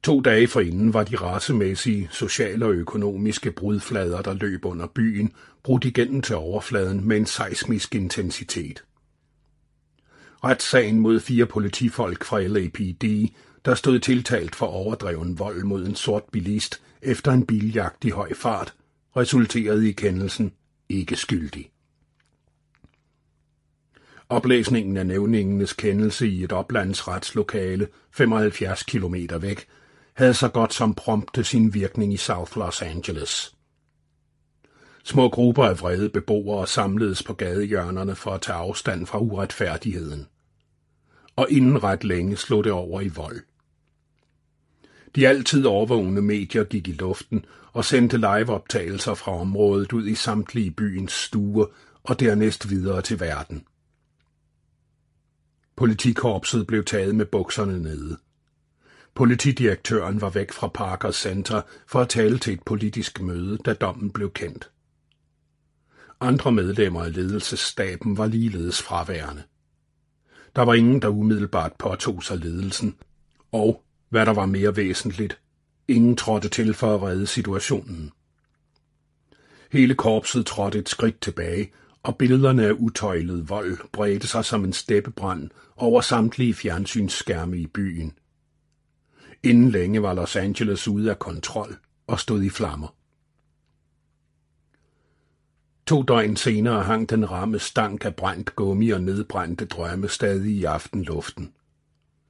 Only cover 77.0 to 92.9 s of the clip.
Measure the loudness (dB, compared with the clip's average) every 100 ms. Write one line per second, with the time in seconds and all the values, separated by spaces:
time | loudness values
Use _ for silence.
77 | 0 -2 -2 -2 -2 -4 -2 -4 -4 -12
78 | -12 _ _ _ _ _ _ _ _ _
79 | _ _ _ _ _ _ _ 4 4 4
80 | 2 2 0 -2 -2 -2 -2 -2 -4 0
81 | 0 0 -8 -6 -4 -4 -6 _ _ _
82 | -8 0 4 6 6 6 4 4 0 0
83 | -2 -2 -2 -4 -4 -4 -4 -6 -10 -2
84 | 0 0 -2 -2 0 0 0 -4 0 0
85 | 0 -6 -6 -6 -8 -16 -20 -2 4 4
86 | 4 2 2 2 0 0 -4 -4 -4 -2
87 | -2 -2 -4 -4 -4 -6 -6 -4 -4 -4
88 | -8 -10 _ _ _ _ _ _ _ _
89 | _ _ -20 -4 6 8 8 4 0 0
90 | 0 -2 -2 -2 -2 -2 -2 -2 -2 0
91 | 0 -2 -6 -8 -6 -8 -8 -14 _ _
92 | -6 -4 -2 0 0 -2 -6 -6 -12